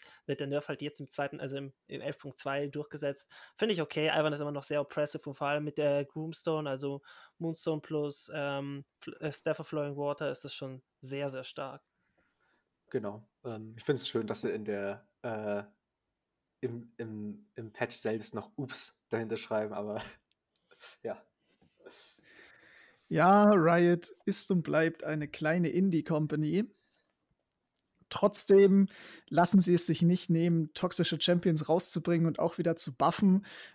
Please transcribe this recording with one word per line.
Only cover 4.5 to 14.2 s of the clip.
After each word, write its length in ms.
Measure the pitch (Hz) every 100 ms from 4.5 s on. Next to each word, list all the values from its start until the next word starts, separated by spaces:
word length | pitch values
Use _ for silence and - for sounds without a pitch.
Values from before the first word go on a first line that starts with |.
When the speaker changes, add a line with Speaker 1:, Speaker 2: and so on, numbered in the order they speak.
Speaker 1:
noch 120 | 143
sehr 180 | - 147
oppressive 460 | 143 156 147 - 143
und 60 | 135
vor 120 | 143
allem 160 | 147
mit 140 | 151 151
der 280 | 147 143 139
Groomstone, 640 | 156 160 165 170 156 147
also 320 | 135 143 139 - - - -
Moonstone 440 | 165 160 165 156
plus, 480 | - 156 147 143 -
ähm, 500 | 156 143 139 139 143 - _
Fl-, 160 | - -
äh, 100 | 156
Staff 300 | - 160 156
of 60 | 151
Flowing 280 | 156 143 143
Water 360 | 143 143 143
ist 120 | 135
das 100 | 139
schon 280 | - 135 131 _ _
sehr, 280 | 131 139 139
sehr 160 | 131 127
stark. 360 | 147 135 143 _ _ _ _ _ _ _ _ _ _ _
Speaker 2:
Genau. 360 | 127 101 107 - _ 123
Ähm, 280 | 110 110 113
ich 60 | -
find's 220 | 135 -
schön, 200 | 117